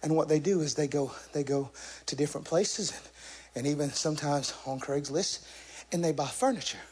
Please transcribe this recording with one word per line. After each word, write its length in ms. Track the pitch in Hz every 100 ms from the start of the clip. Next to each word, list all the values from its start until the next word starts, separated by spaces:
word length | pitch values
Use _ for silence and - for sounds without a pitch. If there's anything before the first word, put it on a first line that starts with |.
And 120 | 151 160
what 140 | 151
they 100 | 156
do 220 | 151 190
is 140 | 151 -
they 120 | 147
go, 240 | 143 135 - -
they 100 | 151
go 260 | 135 139 139 - - - -
to 100 | 135
different 320 | 156 139 -
places 440 | 165 202 - 185
and, 760 | - - - - - - - 135
and 20 |
even 220 | 147 147
sometimes 640 | 139 160 151 151 143 131 - -
on 140 | 135
Craigslist, 680 | - 139 139 143 196 - - - - - -
and 120 | 175
they 80 | 170
buy 160 | 156 139
furniture. 520 | - 262 233 - - -